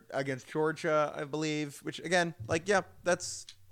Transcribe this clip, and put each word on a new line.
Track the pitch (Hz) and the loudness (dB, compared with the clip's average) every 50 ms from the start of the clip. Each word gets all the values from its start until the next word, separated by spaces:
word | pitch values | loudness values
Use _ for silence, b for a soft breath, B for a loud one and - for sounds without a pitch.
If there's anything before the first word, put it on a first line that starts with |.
| - - | -4 -6
against | - 131 139 139 131 127 - - | -4 -4 -2 -2 -4 -6 -6 -6
Georgia, | - 156 156 156 156 147 - 165 156 151 151 147 - | -2 0 0 0 0 0 0 2 4 4 4 2 0
I | 147 151 | -4 -6
believe, | 139 139 151 156 156 151 151 151 143 139 - | -4 -4 -2 0 0 0 0 -2 -4 -6 -10
which, | - 156 147 - | -8 -8 -8 -6
again, | - 165 180 180 175 170 160 - - | -2 2 2 4 4 2 0 -6 -2
like, | - 160 165 165 190 | 0 0 0 2 4
yeah, | 202 190 175 - - - - | 2 2 2 0 -8 -4 0
that's, | 175 175 175 - - - - - - - - - - | 2 2 2 0 -6 -10 -10 -12 -16 -18 -20 -20 -20